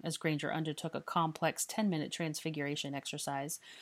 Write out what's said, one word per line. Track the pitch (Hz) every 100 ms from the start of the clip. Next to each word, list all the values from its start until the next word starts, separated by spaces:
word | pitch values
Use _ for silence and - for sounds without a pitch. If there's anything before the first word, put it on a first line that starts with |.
as | 165 160
Granger | 165 147 151
undertook | 160 156 147 165
a | 147
complex | - 175 160 - 165 - -
ten-minute | - 208 160 147
transfiguration | - 160 156 160 151 143 147 143
exercise, | 139 - 151 - 139 147 - - -